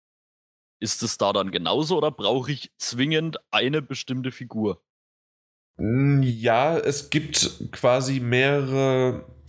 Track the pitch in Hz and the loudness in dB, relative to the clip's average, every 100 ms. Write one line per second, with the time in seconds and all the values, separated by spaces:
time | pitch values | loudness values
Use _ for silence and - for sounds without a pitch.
0 | _ _ _ _ _ _ _ _ 107 - | _ _ _ _ _ _ _ _ -4 -2
1 | 117 - 101 101 95 87 82 113 156 175 | -2 0 2 2 -2 -4 -2 0 0 0
2 | 151 - 101 131 120 143 - - - 120 | 0 0 0 0 -2 -8 -10 -8 -6 -2
3 | 143 156 160 156 - 107 123 151 135 131 | 0 0 -2 -8 -4 -2 0 -2 -4 -10
4 | - 131 127 - 123 113 107 90 _ _ | -6 -6 -6 -8 -8 -4 -2 -4 _ _
5 | _ _ _ _ _ _ _ - 101 127 | _ _ _ _ _ _ _ -6 -2 2
6 | 139 139 127 113 117 113 147 165 - 139 | 4 4 2 0 2 4 2 2 0 -2
7 | - 147 - - - - - - 127 127 | -2 -4 0 2 0 -2 -12 0 2 2
8 | 131 135 120 123 135 143 131 135 135 131 | 2 -2 0 2 4 2 0 0 2 2
9 | 127 - - - | 2 -2 -8 -20